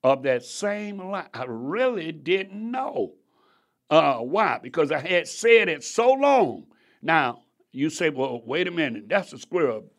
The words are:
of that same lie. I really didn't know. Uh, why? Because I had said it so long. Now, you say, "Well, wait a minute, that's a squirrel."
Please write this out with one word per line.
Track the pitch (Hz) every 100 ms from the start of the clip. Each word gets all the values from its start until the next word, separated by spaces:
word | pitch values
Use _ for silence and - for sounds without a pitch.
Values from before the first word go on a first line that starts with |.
of | 131 135
that | 135 123
same | 120 - 202 208 208 196
lie. | 185 196 160
I | 113 127
really | 113 131 202 254 226 160
didn't | 156 143 190 196 196 226
know. | 254 262 - 202 - _ _ _ _ _ _ _
Uh, | 151 151 120
why? | 120 190 196 117
Because | 127 165 151
I | 156
had | 160 180 151
said | - 226 233 196
it | 151
so | - - 240
long. | 269 285 269 170 107 - _ _ _
Now, | 151 160 131 117 _ _ _
you | 131 151
say, | 156 170
"Well, | 135 131 120
wait | 113 147 180
a |
minute, | 170 147 113 110
that's | 196 180
a | 131
squirrel." | - 175 143 110 92